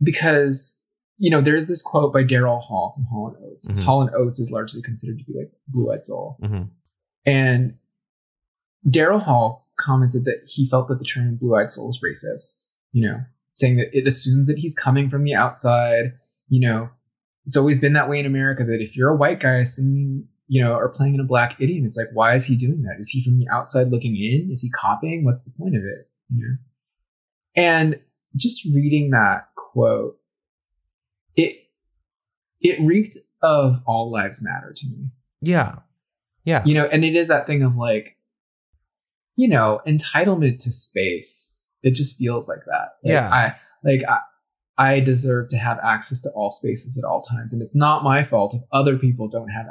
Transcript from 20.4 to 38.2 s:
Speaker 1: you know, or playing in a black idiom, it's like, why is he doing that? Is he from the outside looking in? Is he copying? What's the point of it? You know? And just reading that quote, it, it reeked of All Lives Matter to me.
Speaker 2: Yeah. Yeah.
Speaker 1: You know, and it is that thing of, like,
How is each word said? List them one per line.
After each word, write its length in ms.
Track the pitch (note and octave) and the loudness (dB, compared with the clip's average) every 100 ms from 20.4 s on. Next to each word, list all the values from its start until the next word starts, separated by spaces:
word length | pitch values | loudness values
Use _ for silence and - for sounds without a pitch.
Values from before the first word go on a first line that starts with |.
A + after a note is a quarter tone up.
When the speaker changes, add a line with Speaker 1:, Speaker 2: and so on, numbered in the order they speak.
| - | -2
Speaker 1:
you 140 | C3 | 2
know, 100 | A#2+ | 2
or 160 | A#2 B2+ | 2 -2
playing 240 | - C#3 C#3 | 0 0 0
in 40 | |
a 40 | C3 | 2
black 300 | B2 A#2+ - | 2 2 0
idiom, 240 | C#3 F3 A2+ | -2 0 -2
it's 100 | A2+ | -4
like, 100 | A2+ | -4
why 200 | A2 A2+ B2+ | 2 2 2
is 100 | C3 | 2
he 100 | B2 | 0
doing 260 | B2 D#3+ | 0 -2
that? 120 | G#2 F2 | -4 -8
Is 80 | G#2+ | -8
he 140 | C3 | -4
from 140 | B2 B2 | 2 2
the 100 | B2 | 2
outside 380 | A#2+ - B2+ B2 | -2 -2 0 0
looking 260 | A#2+ A#2 G2+ | 0 -2 -2
in? 340 | G#2+ C#3 F#3 | 0 0 -2
Is 120 | B2+ | -6
he 80 | B2 | -8
copying? 540 | - - - D#3+ E3 | -4 -2 -2 -4 -2
What's 200 | C3+ B2 | 0 0
the 80 | - | -6
point 240 | - F#3 A#2 | -10 -4 -4
of 60 | |
it? 260 | F#2+ - - _ - | -4 -12 -18 _ -6
You 80 | A#2+ | -6
know? 140 | A#2 C3 _ _ _ _ _ _ _ _ _ F3 | -4 -8 _ _ _ _ _ _ _ _ _ 0
And 440 | E3+ D#3+ D#3 D3 _ _ _ C3 | 4 4 2 0 _ _ _ -4
just 280 | A#3+ - E3 | -4 -4 0
reading 460 | C#3+ D3 D3 C#3+ | 2 2 2 2
that 360 | A#2+ G2+ G2 - - | 2 2 0 -6 -20
quote, 600 | - B2 A#2 G#2+ A#2+ - _ _ _ _ _ _ _ _ _ _ _ - | -8 0 2 0 -4 -10 _ _ _ _ _ _ _ _ _ _ _ -2
it, 200 | E3 - _ _ _ _ _ _ _ _ _ _ | -2 -2 _ _ _ _ _ _ _ _ _ _
it 180 | F3 E3+ | 0 2
reeked 360 | D#3 G3 G#3+ - _ _ | 2 2 0 -6 _ _
of 360 | E3 D3 C3+ B2 A#2 | 2 4 2 0 -2
All 260 | A2+ A#2 | -4 -4
Lives 300 | A2 G2 - | -4 -6 -8
Matter 320 | F2+ F2+ - - | -10 -10 -12 -14
to 120 | C3+ | -12
me. 220 | C3+ C3+ - _ - | -10 -12 -14 _ -8
Speaker 2:
Yeah. 340 | D#3+ F3 A#2 - - _ _ _ _ _ | 0 0 0 -6 -20 _ _ _ _ _
Yeah. 200 | D#3+ D3 D3+ | -2 2 4
Speaker 1:
You 80 | |
know, 120 | D3+ C#3+ | 2 2
and 180 | D#3 D#3+ | 2 2
it 100 | E3+ | 2
is 120 | E3 | 2
that 200 | D3 C#3+ | 2 0
thing 160 | D3 | 0
of, 120 | C3 A#2+ | 2 0
like, 420 | A#2 G#2+ - _ | 0 -2 -4 _